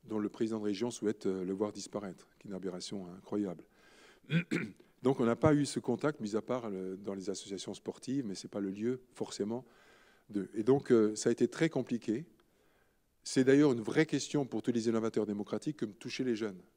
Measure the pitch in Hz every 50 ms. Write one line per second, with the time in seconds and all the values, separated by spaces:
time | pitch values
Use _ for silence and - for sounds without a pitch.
0 | _ - 110 107 104 101 - - 120 110 113 110 104 104 101 92 117 123 117 -
1 | - 104 110 - - 101 95 95 92 90 95 95 107 104 101 104 98 - - 104
2 | 101 98 87 - - _ _ _ - 110 101 92 90 95 87 90 - - 107 101
3 | 92 87 90 95 - - - 104 104 98 85 - - _ _ _ - - - -
4 | - - - _ _ - 151 165 175 _ - 175 165 107 - _ - _ _ _
5 | - 123 139 - 123 113 117 117 - 156 151 147 143 135 - 120 - - 120 110
6 | - 147 151 - 110 104 101 110 104 - 123 127 117 110 98 95 92 92 95 92
7 | 101 110 98 98 92 98 98 90 - 101 98 92 - - 101 - _ - 92 -
8 | - - 127 139 131 104 95 - - 92 - 104 101 98 95 104 107 120 131 127
9 | - _ _ - 110 - - - 101 104 113 123 135 - - - - - - -
10 | - _ _ _ _ _ 107 101 92 - - 110 107 120 135 143 - - 131 117
11 | 110 107 107 - - 120 117 - - - - - 160 160 160 139 123 - 123 117
12 | - - 104 120 170 - - _ _ _ _ _ _ _ _ _ _ _ _ _
13 | _ _ _ _ _ - - 139 131 127 135 143 147 147 127 120 110 - - -
14 | 160 151 - 139 - - - 147 139 117 - 110 - - 117 120 110 117 113 113
15 | 110 113 - 120 107 104 104 101 104 - - 107 - 151 151 - 123 107 98 -
16 | - 127 - - 135 127 117 104 113 107 95 90 90 _ _